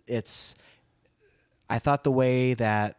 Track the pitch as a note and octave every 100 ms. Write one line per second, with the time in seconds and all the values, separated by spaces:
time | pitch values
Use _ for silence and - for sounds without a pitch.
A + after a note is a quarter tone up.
0 | - A#2 - - - - - _ _ _
1 | _ _ _ _ _ _ - A#2 - C#3+
2 | - C3 B2+ B2+ B2+ A#2+ A2+ G#2+ G#2